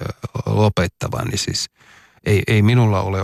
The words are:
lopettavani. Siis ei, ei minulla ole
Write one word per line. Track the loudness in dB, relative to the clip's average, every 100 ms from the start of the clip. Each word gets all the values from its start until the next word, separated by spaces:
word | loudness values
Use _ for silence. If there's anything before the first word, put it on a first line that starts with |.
| -10 -12 -10 -8 -2
lopettavani. | 2 2 2 -2 -4 -8 -6 -6 -6
Siis | -6 -6 -8 _ _ -20 _ _
ei, | -2 0 2
ei | 2
minulla | 4 4 4 2
ole | -2 -4